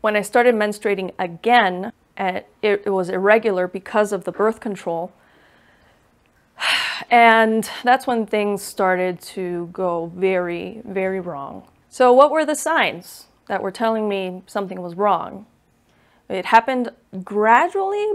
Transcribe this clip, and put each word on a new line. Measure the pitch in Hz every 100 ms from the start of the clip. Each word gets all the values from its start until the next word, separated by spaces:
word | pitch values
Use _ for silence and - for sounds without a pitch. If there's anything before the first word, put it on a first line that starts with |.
When | 214 214
I |
started | 196 240 240
menstruating | 226 208 208 220 196 185 -
again, | 185 170 226 240 202 180 202 - _ -
and | 190 190 - _
it, | 214 202
it | 208
was | 190 180
irregular | 185 196 220 220 185 180
because | 185 - 214 208
of | 202
the | 175
birth | 165 208 220
control, | 233 190 - 165 180 _ _ _ _ _ _ _ _ _ _ _ _ _ _ _
<sighs> | - - - - -
and | 240 233 226 226 220 214 -
that's | 247 247 247
when | 233 214
things | 214 208 202
started | 202 - 190 185 185 175
to | - - 180 175 170
go | 180 185 170 170
very, | 175 190 185 180 170 180 220
very | 220 190 190 190
wrong. | 175 143 139 185 - _ _
So | - 254
what | 247 285
were | 311
the | 302
signs | 294 - 330 196 170 - - - _ _
that | 196
were | 196
telling | 190 226 226 214
me | 196 185 185 185
something | 208 190 185
was | 175
wrong? | 170 208 175 - 196 214 _ _ _ _ _ _ _ _
It | 190 180
happened | 226 233 254 240 - _ 190
gradually, | 185 208 214 240 339 392 392 415 415